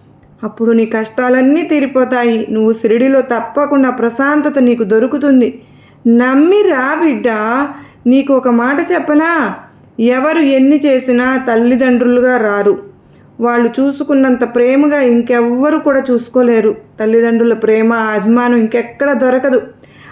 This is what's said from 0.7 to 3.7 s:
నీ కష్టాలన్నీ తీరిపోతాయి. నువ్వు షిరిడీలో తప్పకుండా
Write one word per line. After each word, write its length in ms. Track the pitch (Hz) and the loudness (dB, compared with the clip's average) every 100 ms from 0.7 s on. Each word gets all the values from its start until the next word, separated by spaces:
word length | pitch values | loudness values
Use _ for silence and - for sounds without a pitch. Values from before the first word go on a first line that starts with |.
నీ 140 | 226 226 | 2 0
కష్టాలన్నీ 760 | 226 220 - 254 254 262 311 | -4 -4 -4 0 2 2 0
తీరిపోతాయి. 840 | 311 302 262 262 254 247 240 226 - | 0 -2 0 -2 0 0 0 -2 -4
నువ్వు 220 | 220 220 | -2 0
షిరిడీలో 480 | 226 220 226 269 269 | 0 0 2 2 0
తప్పకుండా 720 | 254 233 240 277 285 | 0 -6 -4 -4 0